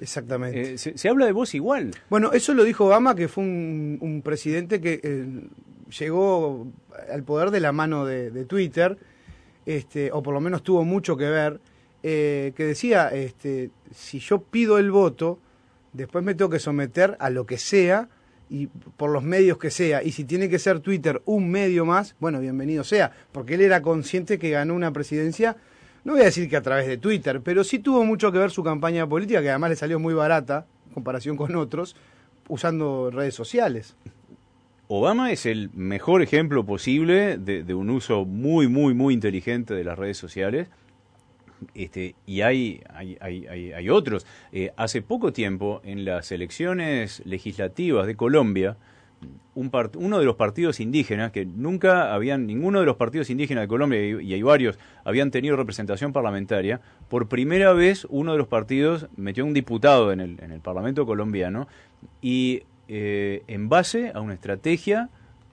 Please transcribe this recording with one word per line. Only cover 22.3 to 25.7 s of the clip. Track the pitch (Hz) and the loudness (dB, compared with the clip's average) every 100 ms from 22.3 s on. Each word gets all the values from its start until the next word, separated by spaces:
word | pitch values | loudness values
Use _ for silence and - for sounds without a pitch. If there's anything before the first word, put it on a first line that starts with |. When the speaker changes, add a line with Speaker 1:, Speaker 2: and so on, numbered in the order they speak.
| 139 | -2
Speaker 1:
bienvenido | 131 135 139 156 | -4 -4 -2 -4
sea", | 127 208 151 - _ | 0 2 2 -2 _
porque | 139 120 | -12 -4
él | 175 | 4
era | 196 180 | 6 6
consciente | 151 160 - 180 170 196 | 2 0 0 -4 -2 -2
que | 165 | 0
ganó | 147 151 | 0 0
una | 175 165 | 0 -2
presidencia, | 143 147 151 160 165 226 220 _ | -4 -4 -2 -2 0 0 0 _